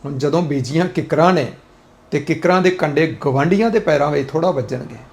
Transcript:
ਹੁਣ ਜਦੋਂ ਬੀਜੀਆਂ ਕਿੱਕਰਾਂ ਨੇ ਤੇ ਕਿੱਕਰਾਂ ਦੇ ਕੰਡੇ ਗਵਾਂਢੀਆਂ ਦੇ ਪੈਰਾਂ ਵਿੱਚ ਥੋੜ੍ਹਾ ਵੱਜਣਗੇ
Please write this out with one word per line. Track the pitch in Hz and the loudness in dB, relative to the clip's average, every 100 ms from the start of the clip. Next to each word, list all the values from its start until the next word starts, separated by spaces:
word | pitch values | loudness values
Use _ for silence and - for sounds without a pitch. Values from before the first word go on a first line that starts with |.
ਹੁਣ | 139 139 | -8 -4
ਜਦੋਂ | 143 160 | 0 0
ਬੀਜੀਆਂ | 165 139 123 156 180 | 0 -2 -2 -2 0
ਕਿੱਕਰਾਂ | 185 - 151 170 | -2 -2 2 4
ਨੇ | 180 120 - - - _ _ - | 4 -2 -8 -20 -20 _ _ -6
ਤੇ | 151 | -4
ਕਿੱਕਰਾਂ | 143 160 175 180 | -2 0 2 4
ਦੇ | 185 | 2
ਕੰਡੇ | 185 151 143 160 117 | 0 0 2 0 0
ਗਵਾਂਢੀਆਂ | 147 135 156 196 226 | -2 0 2 2 2
ਦੇ | 220 | 0
ਪੈਰਾਂ | - 147 147 | 2 2 2
ਵਿੱਚ | 147 139 | 0 -2
ਥੋੜ੍ਹਾ | 156 175 | -2 0
ਵੱਜਣਗੇ | 143 113 127 - 113 - | -2 -4 -8 -10 -16 -20